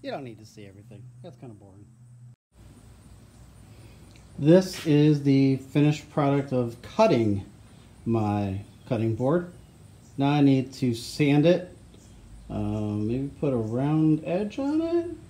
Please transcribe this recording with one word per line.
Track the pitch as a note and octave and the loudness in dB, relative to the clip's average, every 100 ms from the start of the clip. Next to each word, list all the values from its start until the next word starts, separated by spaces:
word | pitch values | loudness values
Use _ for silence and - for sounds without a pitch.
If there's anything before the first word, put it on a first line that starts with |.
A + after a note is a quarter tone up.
| C#4 G3 | -12 -12
I | |
don't | |
need | C3 G#2 | -12 -18
to | G#2+ | -20
see | - | -20
everything. | G2+ G2 G#2 G2+ G2 - | -20 -20 -20 -20 -20 -20
That's | F3+ - | -20 -20
kinda | B2 | -20
boring. | G#2 G2+ F#2 G#2 _ - - - - _ _ - - - - - - - - - - - - - - - - - - | -20 -20 -20 -20 _ -20 -20 -20 -20 _ _ -20 -20 -20 -20 -20 -20 -20 -20 -20 -20 -20 -20 -20 -20 -20 -20 -20 -2
This | D3 F3+ F#3 - E3 | 6 6 4 -8 0
is | D3 D3+ D3 | 4 4 2
the | C#3 C3+ C3+ C3+ | 2 4 4 0
finished | - D3+ D3 D3 - | -2 0 2 0 -6
product | - C#3+ C#3+ C#3 | -2 0 0 0
of | B2+ A#2 A2+ | -2 -4 -8
cutting | - - A3 B2+ A2 G2+ - - - - - - - | -12 0 2 4 2 -2 -6 -20 -20 -20 -20 -14 -4
my | A#2 G#2 G#2 G2+ F#2+ G2+ - - | -2 0 -2 -2 -6 -10 -20 -8
cutting | A#2 A2+ | -4 -2
board. | A2 B2+ F3 F3 - - - - - - - | -2 0 0 -4 -16 -20 -20 -20 -20 -18 -4
Now | C#3 | 0
I | D3 | 4
need | C#3 C3+ B2 | 4 2 -2
to | - B2+ | -4 -4
sand | A2+ - - D3 D3 | -4 -8 -2 2 4
it. | D#3+ F3+ - - - - - - - - - | 4 2 -2 -18 -20 -20 -20 -20 -20 -20 -12
Um, | G#2 G#2 G#2+ G#2+ G#2 G#2+ | -6 -4 -4 -4 -4 -4
maybe | B2+ C#3 - | -4 -8 -4
put | D3 | -2
a | B2 | -2
round | G#2+ A#2+ C#3+ D#3 D#3 D#3 | -4 -4 0 2 2 2
edge | - F3 G#3 - | 0 -4 -4 -6
on | C#4 D#4 | -2 -2
it. | E4 E4+ F4 D#4+ | 0 -2 -4 -12